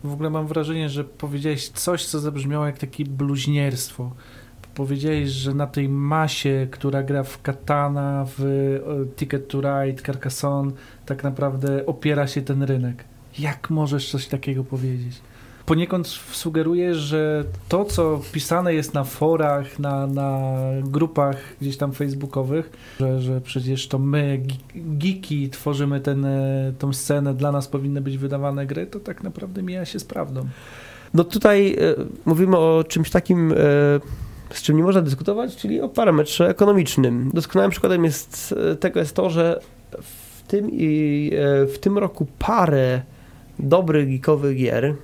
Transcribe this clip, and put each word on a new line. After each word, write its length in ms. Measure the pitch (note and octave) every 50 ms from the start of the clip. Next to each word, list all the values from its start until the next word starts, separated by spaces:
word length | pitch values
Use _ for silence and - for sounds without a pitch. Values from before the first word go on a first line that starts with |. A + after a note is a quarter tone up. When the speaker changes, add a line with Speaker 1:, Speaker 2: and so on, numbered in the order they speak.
| -
Speaker 1:
W 80 | C#3+
ogóle 180 | C#3+ C#3+ D#3 D#3
mam 160 | D#3 D#3 D#3
wrażenie, 420 | D3+ D#3+ E3 D3+ D3+ D#3+ D#3+ D#3 D3
że 160 | C3+ D3 C#3+
powiedziałeś 640 | C#3+ - - - C#3+ C#3+ C#3+ C#3+ D#3 D3 B2+ - -
coś, 360 | - - - F3 F3+ E3 -
co 120 | - - D3+
zabrzmiało 460 | D3 D3+ C#3+ C#3 C3+ C#3 D3 D3+ D3+
jak 120 | D3 C#3 -
takie 260 | D3 C3 - - D3
bluźnierstwo. 1040 | C#3 C3+ C3 C#3+ C#3 C#3+ C#3 B2+ D3 D3 D3 C#3+ C#3 B2 B2 - - - - B2 B2 B2+ - - - - - - - - - - - -
Powiedziałeś, 540 | C#3 C#3 C3+ C#3 C3+ C#3 D#3 D#3 D3+ C#3+ C#3
że 260 | C3 C3+ C3 C#3 C#3
na 120 | C#3+ D3
tej 220 | C#3 - C#3+ C#3 C#3
masie, 800 | C#3 C#3 C#3+ C#3+ D#3 D#3+ D#3+ D3 - - - C#3+ C3+ C3+ C3+ C3
która 320 | - - - C#3 C#3 C#3
gra 200 | C#3 C3 C#3+ C#3
w 200 | C3+ C3+ - -
Katana, 840 | - - C3+ - - - D3 D3 C#3+ C#3+ C#3+ C#3+ C#3 C#3 C#3 C#3 C3+ C3 - -
w, 40 | C#3 C#3 C#3 C#3 C#3 C3+ C3+ C3+ C#3 D3 D3+ C#3 C3+ C3+
e, 40 | C3+
Ticket 320 | - C#3 C3+ C#3+ C3+ C3+ -
to 120 | - C#3
Ride, 420 | C#3 C#3 C#3 C#3 C#3 C3+ C3+ C3
Carcassonne, 720 | - - C3+ C3 - C3+ C3 - - C#3+ C#3 C#3 C#3 C#3 C3 - - - - - -
tak 180 | - C#3 C3+ -
naprawdę 600 | C#3 C3+ C3+ C#3+ C#3 C3+ C3+ C#3 C#3 C#3 C#3 C#3
opiera 400 | - D3 - - D3+ D3 C#3+ C#3+
się 160 | C3 - C#3+
ten 200 | C3+ C#3 C3+ C#3
rynek. 420 | C#3 C3+ C3+ B2+ B2 B2 B2 - - - - - - - - -
Jak 320 | D3 D3+ C#3 - - -
możesz 400 | D#3+ D#3 D3+ C#3 C#3+ C#3 C3 -
coś 160 | - C3 B2+
takiego 380 | - C#3 C3+ - C#3+ C3+ C3 C3
powiedzieć? 560 | - C3 B2+ B2+ C3 B2+ B2 B2 B2 B2 - - - - - - - - - -
Poniekąd 400 | - D#3+ D#3+ F3 E3+ F#3 F3+ D#3+
sugerujesz, 920 | - - - - - - - - E3+ D#3 D#3+ D#3+ D#3+ E3+ F3 F3 F3+ E3+
że 480 | D#3+ D3 C#3+ D#3 D#3 D#3 D3+ D3+ D3+ C#3+ - - - - -
to, 160 | E3+ F#3 G3+
co 360 | G3+ - - E3 D#3+ D#3 C#3+ B2+ -
pisane 420 | - D#3 C3+ - E3 F3+ F#3 F3 E3
jest 200 | D#3 C#3 - -
na 100 | C#3+ C3
forach, 760 | C3 - - D#3 D#3 E3 D#3 D#3 D3 C#3+ C#3+ C#3 C3+ - -
na, 280 | C#3+ C#3+ C#3 C#3 C#3
na 460 | C#3 C#3 C#3 C#3 C#3 C3+ C3+ C3 C3 C3 C3 C3 C3 C3+ C3+
grupach 540 | C3+ C#3 C3+ D3+ E3 D#3+ - D#3 C#3+ C#3 C3+ C3+ - - - -
gdzieś 160 | C#3+ C#3 C3
tam 160 | C3+ D3 C#3
facebookowych, 760 | C3+ - D3 C#3 C#3 C#3 C#3 C3+ - C#3 C3 B2+ C#3+ D#3+ D#3+ - - - - - - -
że, 200 | C3+ C3 C3 C3
że 200 | B2+ B2+ C3 B2+
przecież 480 | B2+ - - C3+ B2 C3 C3+ C3 - -
to 100 | - C3+
my, 400 | C3+ C#3 C#3+ D3 C#3+ C#3+ C#3 C3+
gi-, 200 | C3 C3+ C3+ C3 - - -
geeki, 760 | F3+ E3 D#3+ D3+ C#3+ D3+ F#3+ F#3+ F#3+ - - D3+ C#3+ C#3 C3+
tworzymy 500 | C3+ - - D3 C#3+ C#3 C#3+ C#3+ C#3+ C#3
ten, 240 | C#3 C#3+ C#3 C#3 C#3
e, 480 | C#3 C3+ C3+ C3+ C3+ C3+ C3+ C3+ C3+ C3 C3+
tą 140 | - C#3
scenę, 420 | C3 C3 - - D3 C#3+ C#3+ C#3+ C3+
dla 180 | B2+ C#3 D3
nas 160 | C#3+ C#3 C3+ -
powinny 320 | - C#3 C3+ C#3 C#3+ C#3+
być 180 | C3+ C#3 C3+ C3+
wydawane 480 | C3+ C#3 C#3+ C#3 C#3 C#3+ C#3 C#3 C#3
gry, 200 | C3+ C#3 D#3+ F3+
to 140 | F#3+ - G3+
tak 220 | G#3+ - - -
naprawdę 400 | - F#3+ - F#3 G3+ F#3+ F#3 G3
mija 220 | F#3 F3+ F3+ F#3 F3
się 140 | - - G#3
z 60 | -
prawdą. 440 | - - F#3+ D#3+ C#3+ C3 C3 C3 C3 C3 - - - - - - - - - - - -
Speaker 2:
No 100 | D#3+ E3+
tutaj, 520 | F3 - G#3+ - G#3+ G#3 G3+ G3+ G3 - -
e, 140 | E3 E3 D#3 - - - - - -
mówimy 320 | D#3+ D#3+ D#3+ F#3 F#3 F#3
o 280 | E3+ D#3+ D#3+ D#3+ D#3+ D#3+ D#3+
czymś 220 | - E3 D#3 -
takim, 420 | - F3+ - - F3+ F3 E3 D#3+
e, 40 | D#3 - D3 D3 C#3+ C#3+ D3 C#3+ C#3+ C#3+ C#3 - - - - - - - - -
z 120 | - -
czym 140 | - - D3+
nie 60 | D#3
można 200 | E3+ F#3 F#3+ F#3+
dyskutować, 540 | E3+ C#3+ C3+ C3 E3 G3 G#3 A3 B3 B3+ -
czyli 240 | - - G3+ A3+ -
o 80 | C#4 B3
parametrze 600 | - - A#3 G3+ E3 D3 D3+ D3+ - - E3+ F3+
ekonomicznym. 840 | F3+ - G3+ G3+ G#3 F#3+ D#3+ - - - C3+ A#2+ A#2+ A#2+ B2 C3+ D3+
Doskonałym 360 | E3+ D#3 - - F#3 G3 G3
przykładem 340 | F3 - - F3 F#3 F3 E3
jest, 500 | D#3+ C#3 - - - - - - - - - - D#3+
e, 40 | E3
tego 240 | D3+ - F3+ E3+ F3
jest 140 | E3 D3 -
to, 140 | - F#3+ F#3
że 300 | D#3+ E3+ E3 E3+ E3+ - - - - - - - - -
w 400 | - - - - - - - - - -
tym 200 | - G3+ G#3 -
i, 580 | - - D#3+ D#3 D3+ D#3 D3+ D3 D3 D3 D3 - - D3 C#3+ C#3+ C#3+ C#3
e, 40 | C#3
w 120 | C3+ C#3 -
tym 200 | - G3 G3+ G#3
roku 280 | G3 F#3 - - D#3 - - -
parę 640 | - - G#3+ C#3 F3 E3 C#3+ C3+ C3 B2+ B2+ B2+ C3 - - - - - - - - - - -
dobrych 500 | C#3+ C#3 D#3+ F#3 F#3 D#3+ D#3 D3+ C#3+ C3+
geekowych 480 | C3 C3 C3+ - D3+ C#3+ C#3+ C#3+ C3+
gier 380 | C3 B2+ A#2 - A#2 B2 D3 D3+ C#3+